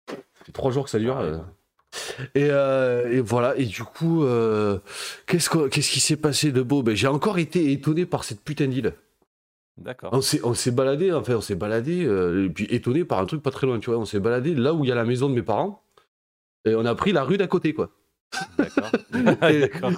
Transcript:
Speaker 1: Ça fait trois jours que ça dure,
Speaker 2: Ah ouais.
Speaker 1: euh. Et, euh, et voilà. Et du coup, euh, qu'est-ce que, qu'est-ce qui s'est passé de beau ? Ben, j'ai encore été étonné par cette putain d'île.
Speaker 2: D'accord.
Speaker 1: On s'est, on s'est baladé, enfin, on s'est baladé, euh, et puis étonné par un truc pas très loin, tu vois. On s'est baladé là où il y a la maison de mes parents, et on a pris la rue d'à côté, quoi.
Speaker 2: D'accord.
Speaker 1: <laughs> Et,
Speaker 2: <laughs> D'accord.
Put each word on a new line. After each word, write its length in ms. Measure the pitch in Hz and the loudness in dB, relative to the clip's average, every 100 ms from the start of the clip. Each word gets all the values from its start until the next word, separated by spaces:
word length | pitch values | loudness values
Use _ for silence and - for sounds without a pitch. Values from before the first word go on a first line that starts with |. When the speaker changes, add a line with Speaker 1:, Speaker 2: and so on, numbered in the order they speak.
| - | -16
Speaker 1:
Ça 80 | - - _ | -16 -16 _
fait 80 | - | -16
trois 200 | - 135 | -4 -2
jours 120 | 127 | -2
que 60 | 135 | -2
ça 80 | 110 | -2
dure, 180 | 110 135 | -2 -2
Speaker 2:
Ah 60 | |
ouais. 60 | 90 | -4
Speaker 1:
euh. 80 | 80 85 - _ _ _ - - - 131 | -6 -10 -18 _ _ _ -12 -10 -10 -4
Et, 140 | 139 143 | 0 2
euh, 600 | 139 135 135 127 120 120 | 2 2 2 2 2 2
et 80 | 127 | 0
voilà. 360 | 110 120 120 127 | 2 2 2 0
Et 80 | 127 | -2
du 160 | 92 | -4
coup, 400 | 117 - 165 165 | -12 -4 0 2
euh, 540 | 139 120 113 107 107 95 - - - - - | 2 2 2 2 2 0 -4 -12 -12 -12 -2
qu'est-ce 220 | 175 - | 0 2
que, 200 | 165 139 | 0 0
qu'est-ce 220 | 147 139 | 0 0
qui 100 | 131 | 0
s'est 160 | - 147 | 0 0
passé 340 | 151 131 151 | 0 0 2
de 80 | 127 | 2
beau ? 200 | 127 143 | 2 2
Ben, 120 | 117 107 | 2 2
j'ai 100 | 135 | 2
encore 300 | 139 214 185 | 2 0 0
été 320 | 160 185 151 | 0 0 0
étonné 320 | 139 143 160 | 0 0 0
par 200 | 180 135 | 0 -4
cette 160 | - 110 | -4 -10
putain 240 | - 147 143 | -8 -2 -2
d'île. 280 | 127 110 - _ _ _ _ _ _ _ - | 0 -2 -4 _ _ _ _ _ _ _ -16
Speaker 2:
D'accord. 320 | 92 131 - | -14 -12 -4
Speaker 1:
On 80 | 123 | -2
s'est, 200 | 131 151 | 0 -2
on 80 | 120 | -2
s'est 200 | 117 131 | -2 0
baladé, 380 | 120 135 143 190 | 0 2 2 0
enfin, 260 | 160 120 117 | 0 0 -2
on 40 | |
s'est 140 | - | -2
baladé, 500 | 95 104 113 127 175 | -4 -2 -2 -2 -2
euh, 400 | 156 98 90 87 | 0 2 2 2
et 60 | 95 | 0
puis 160 | 82 104 | -2 -2
étonné 380 | 120 120 139 175 | -2 0 0 0
par 120 | 101 | 0
un 60 | |
truc 180 | 95 156 | -2 -2
pas 80 | 139 | -4
très 160 | - 131 | -2 0
loin, 120 | 117 | 0
tu 80 | 101 | -2
vois. 100 | 117 | -2
On 60 | |
s'est 160 | 104 101 | -2 -2
baladé 340 | 98 123 135 | 0 0 0
là 200 | 156 127 | 0 2
où 100 | 165 | 2
il 40 | 131 | 2
y 40 | |
a 20 | |
la 120 | 123 117 | 0 0
maison 240 | 127 139 | 0 0
de 40 | |
mes 60 | 123 | 0
parents, 400 | 110 107 180 202 _ _ _ _ _ _ _ _ 110 | 0 0 -2 -6 _ _ _ _ _ _ _ _ 0
et 80 | |
on 100 | 110 | 2
a 100 | 117 | 2
pris 180 | 113 190 | 0 2
la 120 | 180 | 2
rue 140 | 131 196 | 2 0
d'à 80 | 185 | 0
côté, 260 | 180 165 | 0 0
quoi. 160 | 147 85 _ _ _ _ - - - | -2 -4 _ _ _ _ -10 -4 -2
Speaker 2:
D'accord. 340 | 233 - 214 220 - | 0 -2 -2 -2 -2
Speaker 1:
<laughs> 380 | 240 233 160 165 | 0 2 4 4
Et, 100 | 151 | 4
Speaker 2:
<laughs> 0 | |
D'accord. 320 | 139 165 185 | 2 0 -4